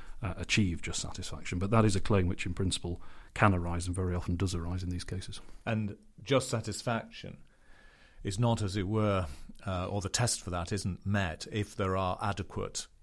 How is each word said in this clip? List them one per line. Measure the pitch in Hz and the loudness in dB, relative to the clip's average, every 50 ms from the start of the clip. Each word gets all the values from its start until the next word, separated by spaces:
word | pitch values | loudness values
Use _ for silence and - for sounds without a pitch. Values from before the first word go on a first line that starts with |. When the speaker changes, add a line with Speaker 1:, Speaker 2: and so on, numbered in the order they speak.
| - - - - | -8 -8 -8 -6
Speaker 1:
uh, | - 92 - | -4 -4 -4
achieve | - 87 - - 110 104 90 82 - | -4 -2 2 4 4 4 4 2 0
just | - - - - | -2 -4 -4 -4
satisfaction. | - - - - 92 - - - - - - 90 | -4 -4 -4 -6 -6 -6 -6 -6 -4 -2 -2 0
But | 95 101 | 2 4
that | 117 113 110 | 6 8 8
is | 110 104 | 8 6
a | 95 | 4
claim | - - 104 98 90 87 | 4 6 6 6 6 4
which | 92 - - | 2 0 -2
in | 92 | -2
principle | 87 - 98 90 - - - 87 87 - - - - - - - | 0 0 0 0 0 -2 -2 -4 -4 -6 -6 -10 -12 -14 -14 -6
can | - - 113 104 95 | 2 4 6 6 6
arise | 90 85 85 85 87 87 | 4 2 0 -2 -2 -2
and | 92 87 | -2 -2
very | 92 92 90 87 | 0 0 0 0
often | 87 - - 87 | 0 0 0 0
does | 87 98 90 90 | 0 0 0 0
arise | 85 85 85 90 92 | -2 -2 -2 -4 -2
in | 92 90 | -2 -4
these | 90 87 - | -4 -4 -4
cases. | - 95 95 - - 95 - - - - - - | -4 -6 -6 -6 -8 -8 -10 -10 -12 -12 -8 -2
Speaker 2:
And | 120 113 107 107 98 101 - - - - - | 0 0 0 0 -2 -4 -8 -14 -20 -20 -8
just | 107 - 135 127 131 - | 0 2 2 4 4 2
satisfaction | 120 110 - 110 101 - - 123 117 110 - - - - - - - - - - - - - - - - - - - - - - - - - | -2 -2 -2 -2 -4 -4 -2 0 0 0 -2 -6 -12 -12 -12 -12 -14 -14 -18 -20 -20 -20 -20 -20 -20 -20 -20 -20 -20 -20 -20 -20 -14 -8 -6
is | 98 92 110 | -4 0 2
not, | 120 117 117 110 | 2 4 4 2
as | 107 92 95 | 0 0 0
it | 107 92 98 | 0 0 0
were, | 110 110 107 104 98 92 82 - - - - - - - - | 2 4 4 4 4 2 2 -2 -6 -10 -12 -14 -14 -10 -6
uh, | 98 92 90 92 | -4 -2 -2 -2
or | - 98 101 | -2 -2 -2
the | 95 95 | -2 0
test | - - 123 117 - - | 0 2 2 2 0 -2
for | - 90 | -4 -4
that | 90 87 85 - | -4 -4 -2 -2
isn't | 107 95 - 98 85 - - | -4 -2 -2 -4 -4 -4 -2
met | 98 104 101 95 82 80 - - - | 0 0 2 0 0 -4 -6 -8 -6
if | - 104 101 - - | -4 -4 -4 -4 -2
there | - 101 95 95 | -2 0 0 2
are | 95 95 90 95 - | 0 0 0 -2 -2
adequate | - 101 101 - - - - 101 95 92 - - - - - - | -2 -4 -2 -4 -4 -6 -4 -6 -6 -6 -6 -8 -10 -10 -14 -20